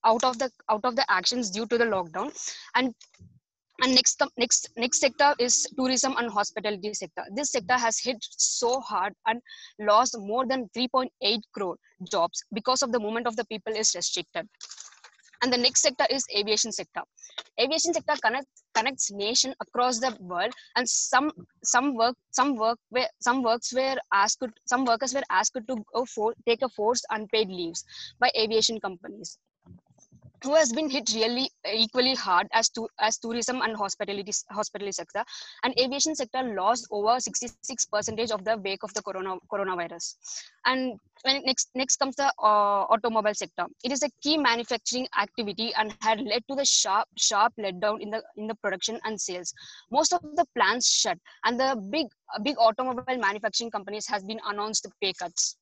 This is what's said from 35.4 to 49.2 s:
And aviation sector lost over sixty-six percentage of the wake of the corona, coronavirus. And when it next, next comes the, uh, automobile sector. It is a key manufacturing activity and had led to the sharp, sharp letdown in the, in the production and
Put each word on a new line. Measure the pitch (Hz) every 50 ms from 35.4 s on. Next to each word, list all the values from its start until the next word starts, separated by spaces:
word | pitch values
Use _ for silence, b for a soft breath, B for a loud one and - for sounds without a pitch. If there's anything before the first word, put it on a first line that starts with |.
| B B B B B
And | 247 262 -
aviation | 254 262 262 277 - 311 311
sector | - 277 220 - 254 262 247 214
lost | 190 185 202 240 247 233 -
over | - 208 202 214 240 254
sixty-six | 247 - 285 - 247 240 - _ - - 269 226 -
percentage | _ - 208 214 233 226 202 226 220
of | 214 208 190
the | 208 226 220
wake | 190 196 196 190 -
of | 214 -
the | 214 202
corona, | - 190 190 190 196 190 180 _ _
coronavirus. | - 202 196 196 185 175 170 165 170 170 165 - - _ B B B B B B B B B
And | 240 254 262 254 254 233 196 _ _ _ _ -
when | 262 269
it | 277 247
next, | 262 262 - - _ _
next | 254 262 262 - -
comes | 277 269 254
the, | - 277 269 - -
uh, | - 214 214 208 208 202 202 202 190 -
automobile | 214 226 208 240 226 220 208 214 208
sector. | - 202 170 _ - 175 180 - _ -
It | 247
is | 277 262
a | 277 285 _ _ -
key | 285 302 320
manufacturing | 285 247 233 233 233 - 254 226 _ - 240 254 254 247 -
activity | - 202 214 _ - 226 202 196 175 220 233 - -
and | 214 214 208 -
had | - 220 226 208
led | 247 214 208 247 226 _
to | 277
the | 262 277
sharp, | 254 - - - 208 190 208 - _ _
sharp | - - - 226 202 202 - - -
letdown | 208 196 185 180 196 214 214 220
in | - 208
the, | 208 226 220 - _ -
in | 214 214
the | 226
production | 214 _ 208 185 190 - - 220 226 -
and | 214 220 196